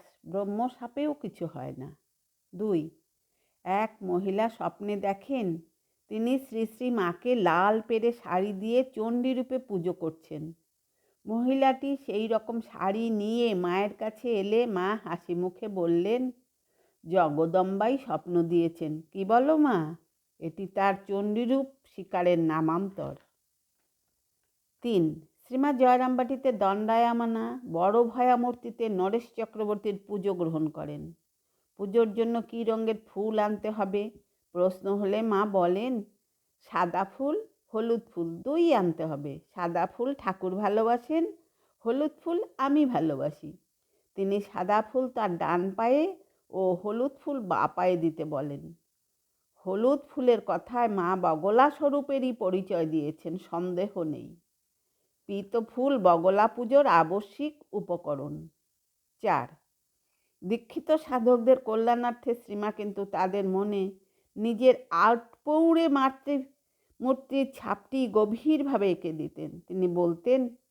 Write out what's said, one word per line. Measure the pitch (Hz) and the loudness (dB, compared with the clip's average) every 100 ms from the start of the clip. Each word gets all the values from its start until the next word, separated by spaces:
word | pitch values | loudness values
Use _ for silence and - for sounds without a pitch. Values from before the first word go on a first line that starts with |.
| _ _ 160 | _ _ -8
ব্রহ্মশাপেও | 185 202 202 254 247 240 - 302 | -6 -4 -4 -4 -6 -12 -6 -4
কিছু | 285 208 - 170 | -6 -10 -10 -10
হয় | 143 131 135 | -8 -12 -12
না। | 139 - _ _ _ _ _ 180 | -16 -18 _ _ _ _ _ -8
দুই, | 214 175 156 - _ _ _ _ _ _ | -2 -2 -2 -12 _ _ _ _ _ _
এক | 175 190 220 - | -4 -2 -2 -6
মহিলা | 190 175 196 196 226 | -2 -2 0 0 -2
স্বপ্নে | 233 170 - 208 202 | -2 -8 -6 -6 -2
দেখেন | 196 196 - 269 196 165 - _ _ _ _ | -2 -4 -4 -4 -2 -4 -8 _ _ _ _
তিনি | 214 233 262 | -4 0 0
শ্রী | 262 220 220 | -2 -4 -4
শ্রী | - 254 | -4 -2
মাকে | 233 175 175 247 247 | 0 0 -2 0 2
লাল | 175 165 196 220 220 | 4 4 4 2 0
পেড়ে | 226 233 | 0 0
শাড়ি | 233 - 180 202 | -2 -2 -2 -2
দিয়ে | 196 214 240 | -4 0 0
চণ্ডীরূপে | 262 220 226 240 247 254 254 254 | 0 -4 -2 0 0 -2 -4 -6
পুজো | 254 196 170 | -4 -4 -4
করছেন। | 175 165 160 _ 156 156 165 _ _ _ _ _ _ - | -4 -6 -8 _ -12 -12 -14 _ _ _ _ _ _ -6
মহিলাটি | 226 247 269 269 262 277 277 - | -2 2 4 4 2 -2 -6 -4
সেই | 202 220 | -4 0
রকম | 220 220 233 | -2 -2 -6
শাড়ি | - - 190 208 233 | -8 -4 -2 0 0
নিয়ে | 214 208 233 233 | -2 -2 0 0
মায়ের | 190 180 180 208 | 0 0 0 -2
কাছে | 202 220 220 247 220 | -4 -8 -6 -4 -2
এলে | 196 220 240 | 0 0 0
মা | 190 185 214 | 0 -2 -4
হাসি | 180 170 - 175 | -6 -10 -6 -4
মুখে | 180 185 220 | -4 -6 -8
বললেন, | 190 170 170 190 240 254 - _ _ _ _ _ _ 160 | -2 2 2 2 0 -2 -6 _ _ _ _ _ _ 0
"জগদম্বাই | 185 160 147 165 180 185 196 220 269 | 4 4 2 2 2 2 0 0 0
স্বপ্ন | 247 156 - 175 | -4 -6 0 0
দিয়েছেন। | 165 170 170 165 160 156 | 2 2 2 -2 -6 -6
কি | - 196 196 | -8 -6 2
বলো | 233 269 311 | 4 4 4
মা?" | 294 202 156 170 _ _ _ _ | 4 2 -2 -8 _ _ _ _
এটি | 160 160 190 | -12 -10 -6
তার | 202 196 196 196 | 0 0 0 -4
চণ্ডীরূপ | 196 208 208 233 269 269 - _ - | -4 -2 -2 0 0 -2 -10 _ -18
শিকারের | 185 185 180 170 | -6 0 2 4
নামান্তর। | 160 156 160 170 196 190 139 147 _ _ _ _ _ _ _ _ _ _ _ _ _ _ _ _ | 2 2 2 0 -2 -6 -10 -10 _ _ _ _ _ _ _ _ _ _ _ _ _ _ _ _
তিন, | 240 208 160 156 - _ _ | 0 2 2 -2 -12 _ _
শ্রীমা | 254 285 | -2 0
জয়রামবাটিতে | 262 254 247 254 254 247 262 269 | 4 6 6 2 0 -2 -2 -2
দণ্ডায়মানা | 214 196 196 214 226 233 233 233 226 226 254 247 | 2 0 0 0 2 2 2 0 -2 -4 -8 -6
বড় | 156 185 226 | 0 2 4
ভয়া | 233 247 247 247 | 2 2 2 4
মূর্তিতে | 247 240 240 220 226 | 0 -4 -12 -6 -4
নরেশ | 190 185 226 233 - | 0 0 -2 -4 -8
চক্রবর্তীর | 220 214 214 208 214 202 - | -8 -6 -4 -2 -4 -6 -8
পুজো | 202 190 | -4 -4
গ্রহণ | 180 165 160 156 | -2 -2 0 -4
করেন। | 151 151 147 160 165 _ _ _ _ _ - | -4 -10 -10 -14 -18 _ _ _ _ _ -10
পুজোর | 196 220 226 | -2 2 2
জন্য | 208 226 233 | 0 -2 -2
কী | 226 233 | -6 -6
রঙের | 226 220 220 220 - | -2 -2 -2 -4 -8
ফুল | 190 214 214 | -6 -2 0
আনতে | 208 214 214 | 0 -2 -4
হবে | 214 196 202 214 - _ _ _ | -4 -2 -2 -4 -10 _ _ _
প্রশ্ন | 175 180 185 190 202 | 0 0 0 -2 -2
হলে | 202 208 | 0 0
মা | 226 196 208 | 0 2 2
বলেন, | 196 175 185 247 247 202 _ _ _ _ _ | 2 2 0 -2 -4 -6 _ _ _ _ _
"সাদা | _ - 175 170 196 - | _ -2 0 0 -4 -4
ফুল, | 277 370 440 _ _ | -4 -4 -6 _ _
হলুদ | 220 233 233 233 | -4 -2 -2 -4
ফুল | - 165 170 | -8 -6 -6
দুই | 254 311 339 | -4 2 4
আনতে | 247 180 160 160 | 4 2 -2 -6
হবে। | 147 147 143 - - | -6 -8 -12 -14 -8
সাদা | 175 170 185 | -4 -2 -2
ফুল | - 247 277 | -2 -6 -4
ঠাকুর | 190 190 185 185 | -6 -6 -6 -2
ভালোবাসেন, | 208 208 220 240 240 320 339 - _ _ _ _ 226 | 0 2 2 0 0 -2 -2 -6 _ _ _ _ -4
হলুদ | 254 302 302 | -2 -2 -4
ফুল | 339 339 - - | -4 -4 -4 -4
আমি | 254 294 285 | 2 4 4
ভালোবাসি।" | 185 160 135 143 - 156 - _ _ _ _ _ - | 2 -2 -2 -4 -6 -14 -18 _ _ _ _ _ -4
তিনি | 196 202 | -2 -2
সাদা | 202 - 185 208 - | -2 -6 0 0 0
ফুল | 254 254 | -2 -2
তার | 254 214 170 | -2 -2 -2
ডান | 160 175 190 | -2 0 -2
পায়ে | 190 226 277 349 370 _ _ _ | -2 2 2 2 -4 _ _ _
ও | 185 185 180 208 | -2 0 0 -4
হলুদ | 226 269 - | -2 -4 -4
ফুল | - 277 | -8 -6
বাঁ | 196 123 147 | -2 0 0
পায়ে | - 185 180 | 0 0 2
দিতে | 165 160 160 | 0 -2 -6
বলেন। | 147 147 143 160 165 _ _ _ _ _ _ _ _ 185 | -6 -6 -8 -14 -20 _ _ _ _ _ _ _ _ -6
হলুদ | 196 240 277 - | 0 2 2 -2
ফুলের | - 254 226 - | 0 4 4 2
কথায় | 175 - 240 233 | -4 -2 0 0
মা | 196 175 190 | 2 0 2
বগলা | 175 156 185 220 285 | 2 2 2 4 4
স্বরূপেরই | 285 294 285 277 269 254 | 4 0 0 -2 -2 -2
পরিচয় | 233 185 185 190 180 160 | -2 -2 -2 -2 -2 0
দিয়েছেন, | 160 147 151 165 180 | -2 -2 -6 -8 -10
সন্দেহ | - 170 180 180 196 196 | -6 -6 -4 -4 -4 -4
নেই। | 160 131 117 - _ _ _ _ _ _ _ _ - | -6 -6 -12 -20 _ _ _ _ _ _ _ _ -10
পীত | 202 196 233 220 | -8 -4 -4 -4
ফুল | - 262 269 | -2 0 4
বগলা | 180 170 185 196 226 | 4 6 4 4 2
পুজোর | 233 233 277 269 | 0 2 4 6
আবশ্যিক | 170 160 196 202 - 294 - _ | 6 4 0 -6 -8 -10 -10 _
উপকরণ। | 196 170 175 156 143 147 151 160 _ _ _ _ _ _ _ | -8 -6 -6 -4 -6 -6 -12 -14 _ _ _ _ _ _ _
চার, | 214 156 120 - _ _ _ _ _ _ _ _ | 0 0 -2 -12 _ _ _ _ _ _ _ _
দীক্ষিত | 180 226 233 - - | -6 -6 -6 -10 -2
সাধকদের | 311 - 254 226 247 233 262 | -2 0 0 4 4 4 2
কল্যাণার্থে | - 220 226 240 240 240 - | 0 0 0 0 -2 -4 -6
শ্রীমা | 240 - 208 208 | -6 -8 -6 -6
কিন্তু | 214 208 196 196 | -6 -8 -8 -6
তাদের | 175 190 202 190 | -2 -2 0 0
মনে | 185 208 202 190 196 _ _ _ - | 0 0 -2 -4 -6 _ _ _ -4
নিজের | 220 220 254 240 - | -4 4 4 4 0
আটপৌড়ে | 170 208 233 - _ - 311 330 330 330 | 2 4 4 0 _ 0 4 6 6 4
মাতৃ-, | 277 269 262 - 285 262 _ _ _ _ - | 4 2 0 -2 -2 -4 _ _ _ _ -4
মূর্তির | 247 262 - 269 269 - | -2 -2 -2 -2 -2 -4
ছাপটি | - 208 - 262 247 | -8 -8 -4 -2 0
গভীরভাবে | 208 214 226 302 311 277 247 196 | 2 2 2 2 2 2 2 2
এঁকে | 170 170 | 0 -4
দিতেন। | 156 151 - 156 160 | -6 -8 -8 -12 -12
তিনি | - 185 180 | -8 -2 0
বলতেন, | 175 175 170 - 262 247 240 _ | 2 0 0 2 2 2 -6 _